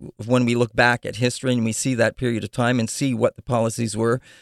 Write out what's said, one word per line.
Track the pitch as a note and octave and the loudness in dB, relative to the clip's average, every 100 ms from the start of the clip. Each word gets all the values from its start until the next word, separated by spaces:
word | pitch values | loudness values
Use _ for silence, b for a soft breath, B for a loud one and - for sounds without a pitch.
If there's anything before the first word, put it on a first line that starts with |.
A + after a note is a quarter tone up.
| - - | -18 -10
of | G#2+ | 0
when | B2+ A#2+ | 2 4
we | |
look | A#2+ A#2+ B2+ | 2 2 4
back | A#2+ A#2+ - | 4 2 -2
at | G#2+ | -2
history | B2 - C3 | -2 -2 -2
and | B2 A2+ | 0 0
we | |
see | - C3+ A#2 | -2 -2 2
that | A2 - | 0 0
period | B2 A2 | -4 -4
of | G#2 | -4
time | - A#2+ B2 | -2 0 0
and | A2 | -2
see | - C#3 A2+ | -2 -2 0
what | A2+ - | -2 -2
the | |
policies | - A#2 A2+ A#2 A2+ G2+ | -2 0 0 -2 -4 -2
were | A#2 B2+ b b | -2 -2 b b